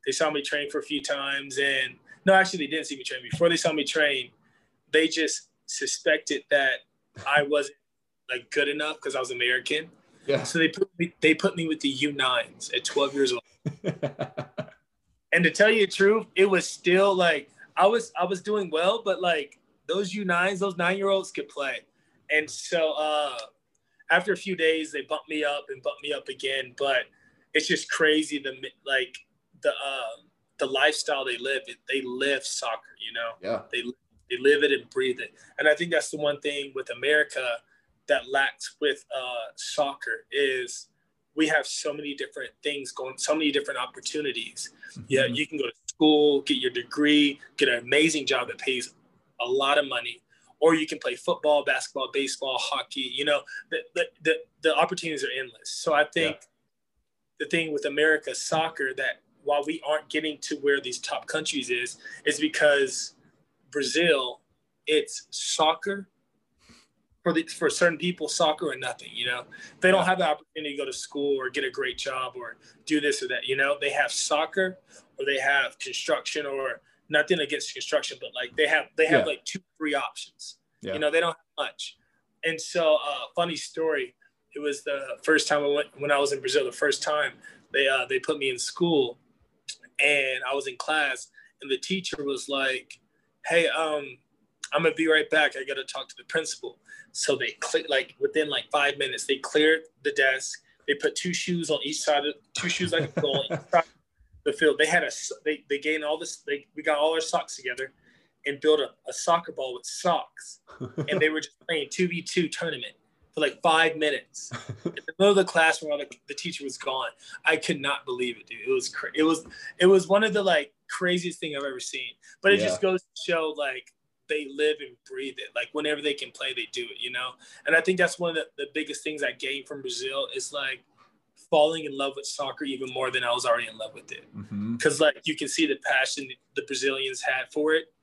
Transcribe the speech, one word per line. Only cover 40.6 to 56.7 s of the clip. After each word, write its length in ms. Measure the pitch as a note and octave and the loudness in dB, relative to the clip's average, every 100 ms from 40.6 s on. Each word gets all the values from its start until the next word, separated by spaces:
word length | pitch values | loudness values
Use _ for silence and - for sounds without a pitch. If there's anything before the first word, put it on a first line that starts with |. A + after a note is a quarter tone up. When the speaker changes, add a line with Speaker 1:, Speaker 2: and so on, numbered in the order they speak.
| A#2+ - - _ _ _ _ - | -4 -10 -16 _ _ _ _ -2
Speaker 1:
we 100 | D#3 | 2
have 180 | D#3 C#3 | 2 0
so 260 | - D#3 | -6 -6
many 220 | D3 D3 | -6 -8
different 360 | C#3 C3+ - A#2+ _ | -8 -10 -10 -14 _
things 300 | D3+ C#3+ C3 | -6 -6 -8
going, 240 | - C3 - | -10 -10 -6
so 160 | - | 0
many 160 | D3+ D#3 | 2 4
different 280 | C#3+ C#3 C3 | 2 -2 -4
opportunities. 920 | B2+ - - D#3 D3 A#2 A2+ - - _ - | -6 -8 -6 -4 -2 -4 -8 -12 -14 _ -20
Speaker 2:
Mm-hmm. 100 | - G#2 | -18 -2
Speaker 1:
Yeah, 180 | C3 C3 | 2 2
you 200 | B2+ D3+ | 0 -4
can 120 | D3+ | -4
go 60 | |
to 80 | C3+ - - | -6 -8 -18
school, 560 | - D#3 D3+ D3 C#3 | 4 6 8 8 6
get 160 | C3+ C3 | 2 0
your 140 | B2+ | 0
degree, 680 | B2 A#2+ D3+ D3 D3 C#3+ C#3 - - | -2 -6 0 4 6 4 2 -12 0
get 120 | C3+ | 0
an 100 | A#2+ | 0
amazing 480 | A#2+ C#3+ D#3+ D#3 B2+ | 2 4 4 2 0
job 220 | C3 B2 | 0 -2
that 100 | A2+ | -6
pays 340 | - B2+ A#2+ _ _ _ _ _ | -4 -4 -6 _ _ _ _ _
a 80 | A#2+ | -2
lot 300 | C3 C#3 D3 | 0 4 2
of 80 | C#3+ | 2
money, 320 | A#2+ A#2+ A#2 _ _ _ _ | -2 -6 -12 _ _ _ _
or 140 | D#3 | 6
you 120 | D#3+ D#3 | 6 2
can 120 | D#3 | -4
play 160 | C3 | -4
football, 500 | B2 - E3+ D3+ D3 | -4 -2 0 4 4
basketball, 460 | C3+ C3 - C#3 C3 | 4 -2 -2 -6 -4
baseball, 460 | C3+ C#3 - C3+ B2+ | -2 -4 -4 -4 -4
hockey, 400 | - C#3 A#2+ - | -4 -4 -6 -6
you 240 | C3 B2 | -8 -2
know, 160 | C#3+ C#3+ - - - | 0 0 0 -16 -6
the, 80 | E3 - | -6 -6
the, 100 | F3 E3+ _ | -4 -4 _
the, 120 | D#3 D#3+ - _ | 0 0 -2 _
the 140 | E3 D3 | 2 4
opportunities 480 | E3+ F3+ E3+ D3+ | 2 0 -6 -4
are 60 | B2+ C3 | -4 -6
endless. 320 | C3 - - | -8 -12 -12
So 240 | - - | -6 0
I 100 | D3 | 2
think 320 | D3+ - D#3+ - | 4 2 -2 -2
Speaker 2:
Yeah. 100 | - _ _ | -14 _ _